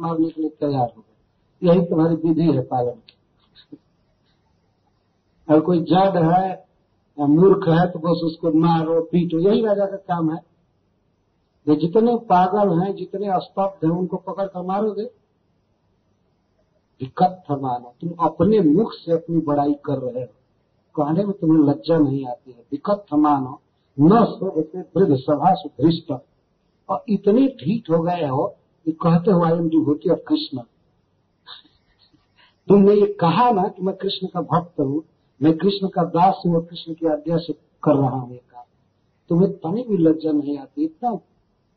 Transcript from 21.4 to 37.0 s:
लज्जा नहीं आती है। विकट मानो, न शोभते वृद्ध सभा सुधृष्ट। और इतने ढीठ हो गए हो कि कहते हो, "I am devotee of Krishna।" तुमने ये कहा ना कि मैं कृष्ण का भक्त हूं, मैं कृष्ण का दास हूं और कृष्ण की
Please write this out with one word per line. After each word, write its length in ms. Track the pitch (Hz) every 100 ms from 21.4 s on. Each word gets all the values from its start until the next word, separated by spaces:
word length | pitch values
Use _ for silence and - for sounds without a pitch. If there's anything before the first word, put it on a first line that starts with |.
| 160 160 143
लज्जा 280 | 143 - 165
नहीं 280 | 143 139 131
आती 260 | 120 -
है। 120 | 117 117
विकट 440 | 143 - 202 -
मानो, 460 | 147 151 143 131 - _ _ _ -
न 240 | 151 226
शोभते 560 | 214 - 190 156 156 185
वृद्ध 360 | - 165 196 131
सभा 380 | - 143 170
सुधृष्ट। 720 | 180 - - 151 165 - 131 - _ _ _ _ _ -
और 160 | 196 -
इतने 380 | 202 202 220 269
ढीठ 440 | - 143 226 -
हो 120 | 165
गए 260 | 165 175 147
हो 280 | 131 196 - _ _
कि 80 | 160
कहते 380 | 160 170 170 196
हो, 100 | 180
"I 80 | 170
am 140 | 170
devotee 460 | 170 160 135 151 190
of 100 | 156
Krishna।" 460 | - 156 - 131 - _ _ _ _ _ _ _ - - _ _ _ _ _ _ _ _ _ _ -
तुमने 260 | 202 196
ये 180 | 208 202
कहा 380 | - 170 165 247
ना 180 | 208 196
कि 140 | -
मैं 140 | 185 185
कृष्ण 300 | 196 - 180
का 140 | 180
भक्त 400 | 143 156 175 -
हूं, 200 | 139 147 - _ _ -
मैं 160 | 151 160
कृष्ण 300 | 196 196 190
का 140 | 180
दास 400 | 170 165 185 - 180
हूं 100 | 165
और 80 |
कृष्ण 300 | 170 170 -
की 120 | 160